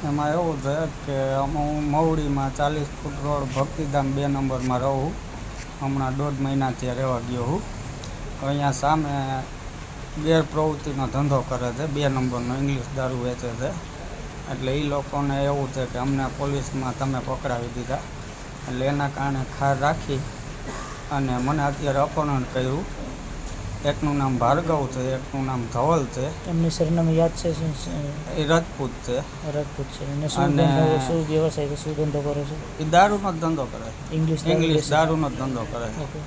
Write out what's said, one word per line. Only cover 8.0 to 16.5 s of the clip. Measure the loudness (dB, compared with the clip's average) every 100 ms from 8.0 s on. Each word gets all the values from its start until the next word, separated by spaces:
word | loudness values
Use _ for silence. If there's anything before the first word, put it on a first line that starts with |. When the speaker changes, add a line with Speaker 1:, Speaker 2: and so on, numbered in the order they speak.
| -10 -8 -8 -4 -2
Speaker 1:
અહીંયા | 0 0
સામે | 2 2 2 2 0 -2 -2 -4 -10 -10 -10 -12 -12 -8 -4
ગેરપ્રવૃત્તિનો | 4 4 4 2 0 0 -4 -2 0
ધંધો | 2 4 2 2
કરે | -2 -2
છે, | -2 -2
બે | 2 2
નંબરનો | 2 2 0 -2
ઇંગ્લિશ | 0 0 0 -2 -2
દારૂ | -2 0
વેચે | -2 -2 -4
છે. | -4 -4 -4 -8 -10 -10 -10 -10 -10 -8
એટલે | -4 0 0
ઈ | 2
લોકોને | 0 -2 0 0 2
એવું | 2 2 0
છે | -2
કે | -4 -2
અમને | 0 0 0 -2
પોલીસમાં | -2